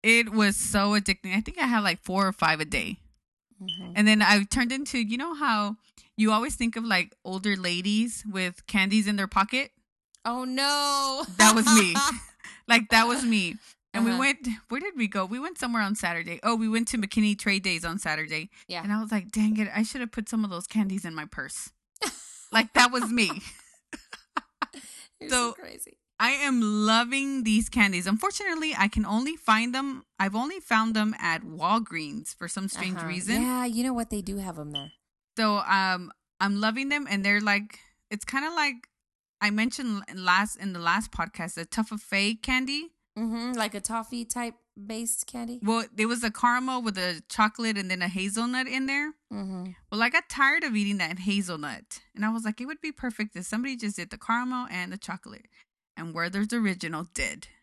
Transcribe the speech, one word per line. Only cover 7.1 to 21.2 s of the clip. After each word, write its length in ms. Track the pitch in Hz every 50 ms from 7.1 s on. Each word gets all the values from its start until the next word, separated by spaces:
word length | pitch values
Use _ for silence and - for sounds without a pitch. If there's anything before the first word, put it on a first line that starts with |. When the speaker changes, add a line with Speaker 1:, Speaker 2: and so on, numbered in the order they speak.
| - _
Speaker 1:
older 320 | _ 196 185 190 190 208 202
ladies 680 | 190 185 175 175 175 180 202 208 220 226 240 220 - -
with 400 | 214 190 190 185 180 175 - -
candies 400 | - - 196 190 196 202 220 202
in 100 | 208 208
their 100 | 202 196 185
pocket? 440 | - 202 196 214 - 262 277 - _ _ _ _ _ _ _ _ _ _ _
Speaker 2:
Oh, 200 | 226 240 254 254
no. 800 | 254 254 262 277 277 294 285 285 285 277 277 269 269 269 269 302 208 180
Speaker 1:
That 180 | 185 214 214 220
was 120 | 226 220 -
me. 240 | - 220 202 180 165 175
Speaker 2:
<laughs> 680 | - - - - - - _ _ - - - - _
Speaker 1:
Like, 220 | - 233 233 220 -
that 180 | 226 226 226
was 160 | 240 247 262 262
me. 320 | 233 226 208 185 170 - 220 - - - _ _ _
And 120 | - 226 226
we 60 | 233
Speaker 2:
Uh-huh. 80 | 233 247
Speaker 1:
went, 280 | 262 277 269 269 277 254 220 - _ _
where 100 | 233 277
did 160 | 349 403 370
we 100 | 277 226 196
go? 180 | - 202 190
We 120 | 185 220 254
went 200 | 285 349 359 -
somewhere 240 | 277 247 233 226
on 120 | 208 196 214
Saturday. 460 | - - 175 170 165 170 175 170 -
Oh, 120 | - 226 233
we 120 | 226 226 220
went 200 | 220 233 233 -
to 80 | - 233
McKinney 400 | 202 196 - 226 214 208 208 202
Trade 240 | - 214 196 196
Days 220 | 185 190 175 165 175
on 140 | 170 165 202
Saturday. 500 | - 165 156 156 156 151 156 156 160 - _ - - -
Speaker 2:
Yeah. 140 | - 196
Speaker 1:
And 100 | 190 202
I 80 | 208 214
was 100 | 220 214
like, 180 | 220 202 180 202
"Dang 280 | - 214 214 214 214 214
it, 100 | 214 196 -
I 80 | 208
should 180 | 220 220 - 269
have 120 | 247 226
put 160 | - - 208 -
some 120 | 233 220 214
of 60 | 202
those 160 | 180 170 175
candies 380 | - - 220 208 190 190 196 -
in 100 | 170 160
my 120 | 160